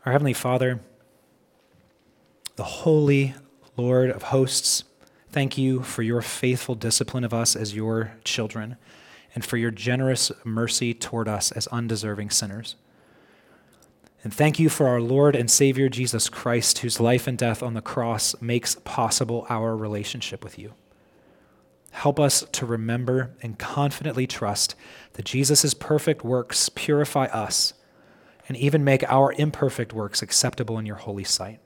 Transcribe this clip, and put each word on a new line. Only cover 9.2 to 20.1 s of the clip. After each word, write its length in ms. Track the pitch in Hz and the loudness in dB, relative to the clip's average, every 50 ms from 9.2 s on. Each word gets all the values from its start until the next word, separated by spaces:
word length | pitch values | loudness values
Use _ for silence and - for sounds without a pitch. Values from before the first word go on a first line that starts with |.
| - _ - | -20 _ -10
and 100 | 123 113 | -10 -6
for 120 | - - | -4 -2
your 140 | 120 113 117 | 0 0 -2
generous 600 | 110 95 98 120 123 127 131 131 131 120 - - - - - | -2 -2 0 0 0 2 2 2 2 2 0 -2 -4 -6 -8
mercy 500 | 113 110 110 117 113 - - 127 120 117 | -4 -2 -2 -2 0 0 0 0 -2 -2
toward 320 | 113 - - - 117 113 | -4 -6 -6 -4 -4 -2
us 240 | 107 107 101 - - - | -2 -2 -2 -2 -2 -2
as 140 | 117 110 - | -4 -6 -4
undeserving 600 | - 120 117 117 113 104 104 107 104 98 104 104 | -4 -4 -4 -2 -4 -4 -4 -4 -6 -6 -6 -2
sinners. 460 | - - - 101 98 107 113 - - _ _ _ _ _ _ _ _ _ _ _ _ _ _ _ - _ _ _ _ _ _ _ _ _ _ _ _ _ - | -2 -2 -2 -2 -10 -10 -12 -14 -16 _ _ _ _ _ _ _ _ _ _ _ _ _ _ _ -20 _ _ _ _ _ _ _ _ _ _ _ _ _ -12
And 100 | 113 101 | -12 0
thank 260 | - 151 151 147 - | 2 4 4 4 4
you 100 | 160 156 | 4 4
for 180 | - - 151 | 4 4 2
our 140 | 131 123 120 | 4 4 2
Lord 340 | 117 117 131 139 143 147 139 | 2 2 4 6 6 6 6
and 140 | 127 120 113 | 4 2 4
Savior 380 | - - 143 139 131 131 139 135 | 4 6 6 6 4 4 2 2
Jesus 400 | 113 120 127 120 - 113 - - | 2 0 -2 -2 0 -2 -2 -2
Christ, 500 | - - - 123 120 120 113 - - - | -4 -4 -2 0 0 2 2 2 0 0
whose 220 | - 120 - - | 0 -4 0 2
life 260 | 117 117 123 123 - | 4 4 4 4 2
and 100 | - 127 | -2 -4
death 260 | 107 127 117 110 - - | -2 0 -2 0 -2 -4
on 120 | 123 113 | -6 -6
the 80 | 113 - | -6 -8
cross 580 | - - - 120 117 113 110 - - - - | -6 -4 -4 -2 -2 -2 -2 -2 -2 -4 -4
makes 360 | - 117 120 123 - - - - _ | -4 0 0 0 0 0 -4 -4 _
possible 600 | - - - 123 110 - - 135 113 117 117 - - | -8 -2 0 0 2 2 0 0 0 -2 -6 -4 -4
our 280 | 120 113 113 113 113 | -4 -2 -2 -2 -2
relationship 680 | 110 107 107 104 104 104 - | -2 -4 -4 -4 -4 -6 -6